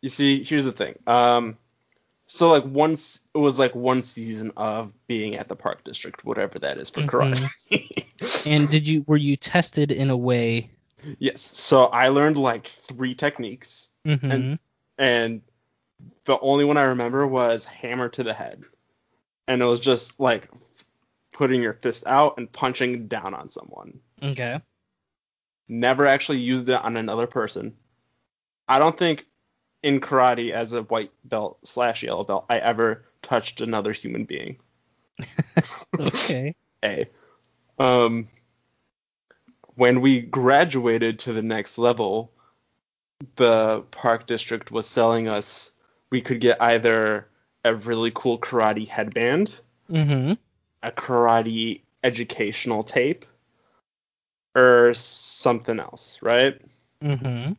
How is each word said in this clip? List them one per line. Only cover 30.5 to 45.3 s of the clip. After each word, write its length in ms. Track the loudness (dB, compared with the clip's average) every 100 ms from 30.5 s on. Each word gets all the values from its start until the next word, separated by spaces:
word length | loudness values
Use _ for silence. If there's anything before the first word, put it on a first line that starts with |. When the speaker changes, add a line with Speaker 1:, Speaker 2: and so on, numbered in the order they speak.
Speaker 1:
as 220 | -4 -4
a 100 | -6
white 280 | -4 -4 -4 _ -8
belt 320 | -6 -6 -8 -12
slash 380 | -2 -2 -2
yellow 200 | -6 -6
belt, 220 | -4 -6 -2
I 100 | -2
ever 440 | 0 0 0 -2 _ _
touched 360 | -2 -2 -2 -8
another 300 | -6 -4 -4
human 340 | -6 -8 -8 -8
being. 320 | -10 -12 -16 _ _ _ _ _ _
Speaker 2:
<laughs> 800 | -12 -6 0 0 -2 -10 -10 -4
Okay. 560 | -4 0 -2 -2 -4 -10 _ _
Speaker 1:
A. 240 | -4 -4 -8 _ _ _ _ _ _ _
Um, 480 | 2 4 4 0 -8 _ _ _ _ _ _ _ _ _ _ _ _ _ _ 2
when 260 | 4 6
we 200 | 4 2
graduated 1000 | 0 0 4 6 4 2 0 2 0 -2
to 140 | -6
the 80 | -4
next 360 | -4 -4 -6 0
level, 540 | 0 2 -2 -4 -6 _ _ _ _ _ _ _ _ _ -20 2
the 480 | 4 6 4 -2 -6
park 340 | -4 0 0 0
district 460 | -6 -4 -8 -6
was 160 | -8 -4
selling 400 | 2 2 2
us, 440 | 0